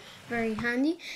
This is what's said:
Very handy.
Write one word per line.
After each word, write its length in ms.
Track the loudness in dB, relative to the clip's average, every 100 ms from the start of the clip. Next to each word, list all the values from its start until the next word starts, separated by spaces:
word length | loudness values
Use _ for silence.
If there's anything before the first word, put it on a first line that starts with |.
| -8 -16 -4
Very 260 | 0 0
handy. 440 | 2 2 4 4 2 -4